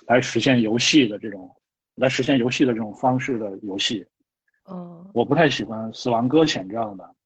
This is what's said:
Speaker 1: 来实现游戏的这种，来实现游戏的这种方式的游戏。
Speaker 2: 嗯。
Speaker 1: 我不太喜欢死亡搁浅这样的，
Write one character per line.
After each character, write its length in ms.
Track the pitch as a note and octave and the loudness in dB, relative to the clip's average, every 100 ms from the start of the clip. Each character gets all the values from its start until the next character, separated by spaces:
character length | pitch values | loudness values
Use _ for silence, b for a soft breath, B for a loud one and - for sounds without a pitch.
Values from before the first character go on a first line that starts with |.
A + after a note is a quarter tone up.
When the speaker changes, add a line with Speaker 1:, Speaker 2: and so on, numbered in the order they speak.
| - | 0
Speaker 1:
来 140 | B2 | 2
实 180 | B2 A#2 | 2 0
现 220 | C#3 B2 | 2 2
游 180 | A2 A#2+ | 2 0
戏 260 | - D#3 A#2 | 4 4 4
的 120 | G#2 | 0
这 100 | A2 | -10
种， 240 | G2 F2+ _ _ _ _ - | -12 -16 _ _ _ _ -2
来 120 | B2+ | 0
实 160 | C3 | 0
现 140 | C3 C3+ | 0 2
游 120 | A#2+ | 2
戏 140 | - | 2
的 80 | C3 | 2
这 80 | A2 | 0
种 140 | A2+ | -6
方 260 | - B2+ B2+ | -2 0 0
式 180 | B2+ A#2+ | -2 -4
的 140 | G#2+ F#2+ | -6 -8
游 140 | G#2+ G2 | -10 -6
戏。 280 | - G#2+ - _ _ _ _ _ - | -4 -4 -8 _ _ _ _ _ -18
Speaker 2:
嗯。 360 | F3+ F3 E3+ F#3 | -16 -14 -18 -6
Speaker 1:
我 120 | - - | -2 2
不 100 | C#3+ | 4
太 140 | D3+ | 4
喜 120 | B2+ | 2
欢 320 | G#2+ A2 A2+ | -6 -8 -10
死 160 | - B2+ | -6 -2
亡 200 | A2+ B2+ | 0 4
搁 160 | D#3 D3+ | 4 4
浅 240 | - F#2 | 0 -6
这 60 | A2+ | -6
样 200 | A2 F#2+ | -6 -10
的， 80 | - _ | -18 _